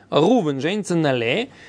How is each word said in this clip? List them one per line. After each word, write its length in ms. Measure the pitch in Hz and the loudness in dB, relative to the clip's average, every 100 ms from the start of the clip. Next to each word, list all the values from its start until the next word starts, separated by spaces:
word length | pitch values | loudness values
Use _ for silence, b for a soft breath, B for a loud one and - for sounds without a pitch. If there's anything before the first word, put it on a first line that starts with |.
| B | B
Рувен 500 | 139 170 254 156 139 | 2 4 2 0 -2
женится 340 | 147 208 - | -4 -4 -2
на 180 | 170 151 | 0 0
Лее, 360 | 127 113 165 269 B | 0 0 -2 -4 B